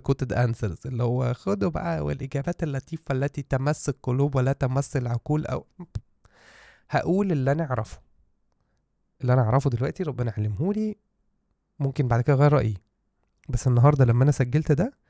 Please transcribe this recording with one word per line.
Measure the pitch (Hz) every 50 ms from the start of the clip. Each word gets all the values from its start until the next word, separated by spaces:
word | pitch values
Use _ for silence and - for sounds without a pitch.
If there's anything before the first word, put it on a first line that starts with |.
| - -
coated | 135 - 139 120 -
answers، | 113 123 117 113 - - 101 80 - -
اللي | 131 127 117 123
هو: | 117 120 127 131 120 123
"خدوا | - - 190 202 196 202 180
بقى | 147 - 170 170 165 156 147
والإجابات | 147 147 135 127 135 - 139 139 175 175 - 170
اللطيفة | 156 135 135 - - 160 - _ -
التي | 139 131 135 143 - 147
تمس | 135 - 139 127 131 147 151 - - -
القلوب | 135 - - 127 123 135 139 143 135
ولا | 135 123 131 139
تمس | - - 127 127 131 143 - - 139
العقول"، | 123 120 117 117 - - 151 151 156
أو | - 131 139 - _ _ - 175 - - - - _ _ _ _ _ _ _ - - - - - - - _ _ -
هقول | - 147 - - 180 196 208 190
اللي | 170 143 131 135
أنا | 143 160 165
أعرفه. | 135 127 110 107 - - - - _ _ _ _ _ _ _ _ _ _ _ _ _ _ _ _ _ _ _ _ _ _ _
اللي | - 123 123
أنا | 131
أعرفه | 120 110 120 139 131 143
دلوقتي | 120 110 127 147 156 - 180
ربنا | 156 123 113 123 120 - 104
علمهولي، | 104 107 104 92 147 190 208 214 214 214 208 - _ _ _ _ _ _ _ _ _ _ _ _ _ _ _ -
ممكن | 143 135 127 - 139 123
بعد | 117 120
كده | 123 - 143
أغير | 131 143 147 147
رأيي، | 139 117 110 104 - - _ _ _ _ _ _ _ _ _ _ _ _ -
بس | 120 - - 131
النهاردة | 123 120 120 147 147 135 131
لما | 117 117 120 131
أنا | 147
سجلت | 143 - 131 123 120 156 160 -
ده، | 151 135 185 269 - _ _ _